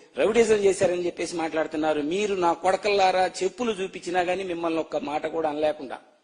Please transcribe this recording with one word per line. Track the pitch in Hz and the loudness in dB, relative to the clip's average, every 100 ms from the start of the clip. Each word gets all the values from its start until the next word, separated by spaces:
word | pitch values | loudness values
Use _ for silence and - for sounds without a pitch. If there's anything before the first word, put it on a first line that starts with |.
| - - | -12 0
రౌడీజం | 175 226 220 214 | 2 4 4 6
చేశారని | 196 185 185 180 175 | 4 4 2 2 -2
చెప్పేసి | - 165 170 | -4 -6 -4
మాట్లాడుతున్నారు. | 160 156 156 156 156 147 | -2 -2 -2 0 0 0
మీరు | 147 185 208 196 | 0 -2 -2 0
నా | 170 | 0
కొడకల్లారా | 170 180 190 208 202 190 185 185 | 2 0 0 2 4 4 4 0
చెప్పులు | - 185 - 240 | 0 -4 -2 -4
చూపించినా | 190 185 180 175 180 | -2 -6 -6 -4 -2
కానీ | 175 180 | 0 -2
మిమ్మల్ని | 190 170 170 160 | -4 -4 -2 -2
ఒక్క | 156 151 | -2 -4
మాట | 143 151 156 | -4 -4 -4
కూడా | 165 156 | -2 -2
అనలేకుండా | 147 151 147 131 107 - _ | 0 -2 -2 -10 -14 -16 _